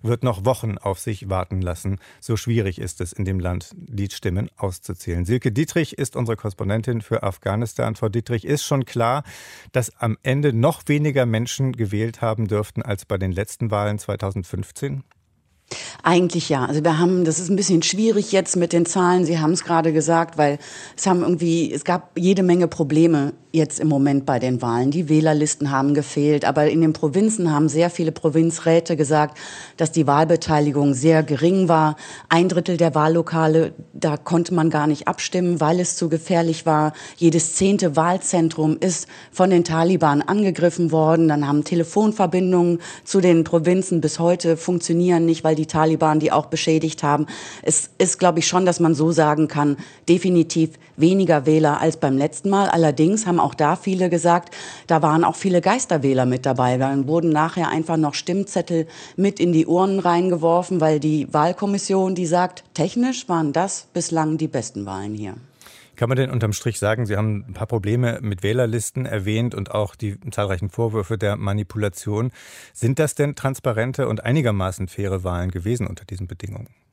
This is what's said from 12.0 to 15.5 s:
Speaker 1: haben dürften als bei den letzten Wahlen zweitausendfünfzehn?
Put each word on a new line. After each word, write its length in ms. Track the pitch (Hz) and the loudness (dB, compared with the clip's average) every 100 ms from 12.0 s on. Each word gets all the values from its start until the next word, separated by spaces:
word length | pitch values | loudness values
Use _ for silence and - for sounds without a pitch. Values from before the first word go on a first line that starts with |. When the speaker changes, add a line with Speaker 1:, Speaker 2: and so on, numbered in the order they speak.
| 113 110 | -4 -4
Speaker 1:
haben 260 | 117 110 107 | -4 -2 -2
dürften 360 | 104 104 - | -2 -4 -8
als 220 | - 101 - | -6 -8 -4
bei 120 | 98 | -4
den 140 | 95 | -2
letzten 400 | 92 107 - 117 | -4 -6 -6 -4
Wahlen 260 | 104 104 104 | -2 -2 -4
zweitausendfünfzehn? 1040 | - 98 98 98 92 95 98 - 139 139 - _ _ _ _ | -6 -6 -4 -6 -8 -10 -10 -8 -8 -8 -12 _ _ _ _